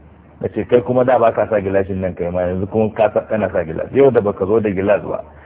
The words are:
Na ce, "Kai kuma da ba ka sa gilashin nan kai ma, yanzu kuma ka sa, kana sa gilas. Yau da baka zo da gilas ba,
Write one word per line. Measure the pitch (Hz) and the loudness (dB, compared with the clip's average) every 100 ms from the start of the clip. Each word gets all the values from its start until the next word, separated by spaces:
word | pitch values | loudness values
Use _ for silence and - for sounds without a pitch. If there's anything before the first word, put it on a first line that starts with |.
| - - - - | -20 -20 -20 -10
Na | - | -6
ce, | 110 95 | -4 2
"Kai | 120 | 2
kuma | 120 123 | 2 0
da | 127 120 | 4 4
ba | 113 | 2
ka | 113 104 | 2 0
sa | 107 | 0
gilashin | 95 98 95 95 | 0 -2 -2 -4
nan | 92 | -6
kai | 82 87 | -4 -4
ma, | 90 | -2
yanzu | 90 92 95 | -2 -4 -2
kuma | 110 107 | 0 0
ka | 107 104 | 2 0
sa, | 110 - | 0 -2
kana | 110 95 | -2 -2
sa | 95 | -2
gilas. | 80 - - | -4 -6 -2
Yau | 131 139 | 4 4
da | 117 | 4
baka | 101 95 92 | 0 -2 0
zo | 110 | 0
da | 107 | 0
gilas | 95 98 98 | 0 2 0
ba, | 78 - - - | 0 -8 -10 -20